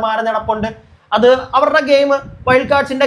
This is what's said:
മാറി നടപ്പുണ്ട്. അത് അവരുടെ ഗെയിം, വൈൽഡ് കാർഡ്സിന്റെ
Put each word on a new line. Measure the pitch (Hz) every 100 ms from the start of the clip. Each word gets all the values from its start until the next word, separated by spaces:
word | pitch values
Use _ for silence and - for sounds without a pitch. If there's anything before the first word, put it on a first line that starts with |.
| 220
മാറി | 220 226
നടപ്പുണ്ട്. | 220 220 214 220 - _ _ _
അത് | 214 247 254 254 254
അവരുടെ | 294 294 285
ഗെയിം, | 277 277 277 - - 254
വൈൽഡ് | 254 254
കാർഡ്സിന്റെ | 277 269 262